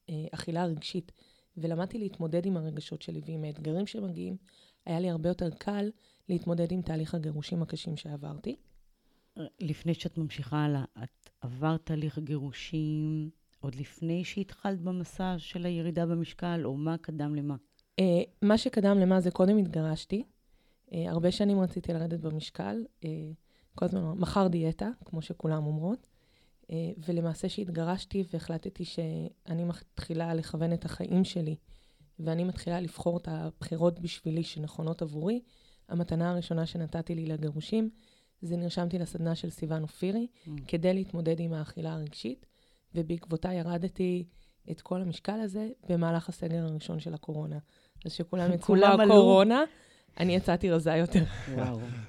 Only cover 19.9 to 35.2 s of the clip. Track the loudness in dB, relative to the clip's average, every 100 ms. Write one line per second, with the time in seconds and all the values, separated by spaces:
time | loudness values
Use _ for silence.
19.9 | -2 -4 -6 -6 _ _ _ _ _ -10
20.9 | -6 -2 2 2 4 4 4 2 0 -2
21.9 | -2 -2 -2 -4 -4 -6 -6 -4 -4 -8
22.9 | _ -8 -8 -8 -14 _ _ _ -4 -2
23.9 | 0 -2 -2 0 4 4 4 0 -2 -4
24.9 | -6 -10 -8 -8 -4 -2 0 0 -2 -2
25.9 | -4 _ _ _ _ _ _ -8 -6 -4
26.9 | -6 -4 -2 -2 -2 -4 -4 -4 -2 -2
27.9 | -2 -2 -4 -2 -4 -4 -6 -6 -8 -8
28.9 | -4 -4 -4 -6 -10 -6 -2 -2 -4 -10
29.9 | -12 -6 -4 0 -2 -2 -2 0 0 -4
30.9 | -6 0 2 2 0 -2 -4 -10 -20 _
31.9 | _ _ -8 -2 0 0 -2 -4 -4 -4
32.9 | -4 -2 -2 -2 -6 -6 -8 -6 2 2
33.9 | 2 -6 -6 -4 -2 -4 -6 -8 -4 -4
34.9 | -4 -4 -4